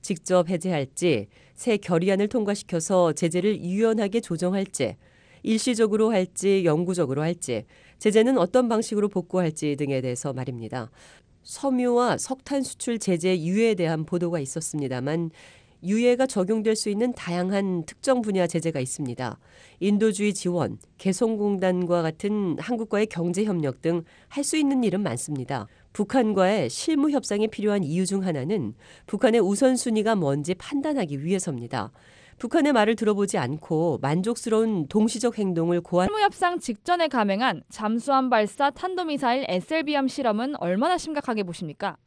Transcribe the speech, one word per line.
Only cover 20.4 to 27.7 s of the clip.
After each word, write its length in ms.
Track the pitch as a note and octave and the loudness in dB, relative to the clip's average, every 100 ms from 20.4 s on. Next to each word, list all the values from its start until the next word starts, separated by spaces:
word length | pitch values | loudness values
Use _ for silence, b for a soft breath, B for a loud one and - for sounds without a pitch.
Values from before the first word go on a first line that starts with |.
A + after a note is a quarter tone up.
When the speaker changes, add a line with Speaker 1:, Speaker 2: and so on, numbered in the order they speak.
| F3+ F3 A#2 G#2+ - _ | -2 -2 -2 -6 -16 _
Speaker 1:
개성공단과 1040 | F#3+ F#3 A#3 A3 G#3 G3 F#3 F3+ F3+ F3 | -4 0 0 0 0 0 0 0 2 0
같은 520 | D#3+ D#3+ G3+ G#3 G3 D3+ | 0 -2 -2 -2 -2 -4
한국과의 480 | D#3+ A#3+ A3 G3+ G#3+ | -4 -4 -2 -2 -2
경제 380 | F3 E3+ F3 G#3+ | -2 -2 -2 0
협력 360 | F3+ D3 B2 | 0 -2 -2
등 220 | D#3+ E3+ E3 B B | -2 -2 -4 B B
할 140 | - | -6
수 140 | C#4 D#4 | -2 0
있는 260 | C#4+ C4+ | 2 2
일은 180 | A3+ F3+ | 2 0
많습니다. 680 | F#3+ A#2+ - C#3+ B2 C3+ G#2 b b | -2 -4 -4 -6 -4 -6 -8 b b
북한과의 760 | - G3+ C4 A3 G#3 F#3 G#3+ B2 | -4 0 2 2 2 2 2 -2
실무 400 | - - D#4 D4+ | -4 -2 2 2
협상이 380 | C#4+ - G#3 G#3+ | 0 -2 -2 -2
필요한 360 | - G#3 | 0 0